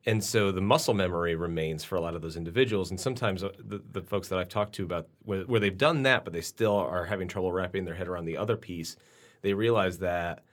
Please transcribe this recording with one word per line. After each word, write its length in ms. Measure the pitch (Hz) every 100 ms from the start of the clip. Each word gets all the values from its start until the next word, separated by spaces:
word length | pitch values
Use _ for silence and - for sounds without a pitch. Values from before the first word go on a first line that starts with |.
| -
And 180 | 110
so 280 | 98 113 98
the 80 | 92
muscle 320 | 98 156 -
memory 400 | 104 92 85 85
remains 500 | 82 85 82 80 78
for 120 | - 92
a 40 |
lot 140 | 82
of 80 | 82
those 140 | 82 82
individuals. 540 | 82 104 127 104 90
And 80 | 95
sometimes, 460 | 131 123 113 92
uh, 60 | 98 -
the, 240 | 107 101 101
the 80 | 98
folks 280 | 90 101 -
that 100 | 92
I've 100 | 87
talked 260 | 107 104 -
to 80 |
about 240 | 90 85 - _
where, 180 | 107 95
where 180 | 92 113
they've 160 | 101 92
done 260 | 147 160
that, 200 | 131 127
but 80 | -
they 80 | 82
still 360 | - - 110 101
are 280 | 71 90
having 240 | 87 101 90
trouble 240 | 98 92
wrapping 320 | 90 90 98
their 100 | 87
head 140 | 82 90
around 160 | 87
the 140 | 82 78
other 180 | 110 110
piece, 400 | - 87 78 - _ - - _
they 100 | 101
realize 460 | 98 117 113 92 87
that, 460 | 90 87 85 82 _